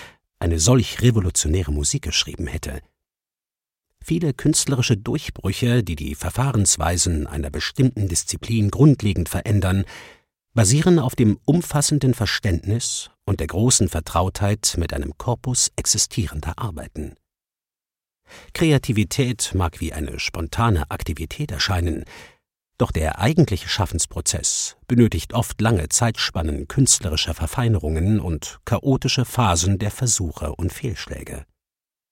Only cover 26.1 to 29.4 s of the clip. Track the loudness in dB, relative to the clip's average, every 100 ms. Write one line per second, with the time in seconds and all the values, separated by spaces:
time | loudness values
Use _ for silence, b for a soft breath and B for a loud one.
26.1 | 0 -4 -2 -2 -2 -2 2 2 2 0
27.1 | -2 -2 -2 -4 0 0 0 0 0 2
28.1 | 2 0 -4 -6 -14 -4 -2 2 0 2
29.1 | 0 0 2